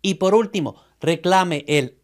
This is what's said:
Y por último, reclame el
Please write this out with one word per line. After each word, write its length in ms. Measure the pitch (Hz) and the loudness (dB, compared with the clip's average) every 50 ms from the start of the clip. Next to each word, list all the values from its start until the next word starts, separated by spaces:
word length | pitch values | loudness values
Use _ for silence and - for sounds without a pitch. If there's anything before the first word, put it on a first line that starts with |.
Y 140 | - 196 180 | -4 -4 -4
por 200 | - 190 190 202 | 0 0 2 2
último, 420 | 226 220 202 - 190 147 113 - - _ _ _ _ | 2 2 0 -2 -4 -4 -4 -6 -12 _ _ _ _
reclame 640 | - 156 170 160 - 180 190 190 185 175 156 143 - | -2 -2 -2 0 0 2 2 2 2 0 -2 -6 -4
el 320 | - 151 147 127 123 - _ | -2 0 0 0 -2 -10 _